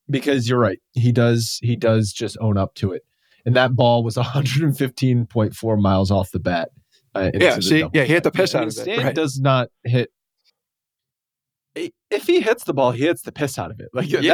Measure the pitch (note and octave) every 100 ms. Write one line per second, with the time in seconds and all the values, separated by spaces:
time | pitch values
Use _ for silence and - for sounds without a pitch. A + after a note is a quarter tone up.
0 | - C3+ C#3+ C#3 A#2 B2 A2 F#2 _ B2+
1 | A#2+ A#2+ A#2+ A#2 A2+ - A#2 A#2 A2+ A2
2 | G#2 - G#2+ - A2 G2 F#2+ - G2 E2+
3 | - _ _ _ B2 B2+ B2+ C3 A#2+ A#2+
4 | A#2 B2+ G#2 C#3 C#3 C3+ D#3+ C3+ C3+ -
5 | C3 B2 A2+ A#2 G#2 - A2+ G#2+ G2 F#2+
6 | F#2+ G2 F#2+ F2 E2+ F2 E2 _ _ _
7 | _ G2+ F#2+ - F3 A#2 F#2 D#3 D#3+ D#3
8 | C3 E3+ D#3+ D#3 F#3 C#3 A2+ - - A3+
9 | - E3 D#3 C3 C#3 C3 A#2+ _ A#2+ B2
10 | A#2 _ _ _ _ _ _ _ _ _
11 | _ _ _ _ _ _ _ - E3+ -
12 | - G3+ - F4 A3 A#3 - C#3+ B2 A#2
13 | D3+ E3 - - C#3+ - F2 G#2 B2+ B2+
14 | D3 - D3+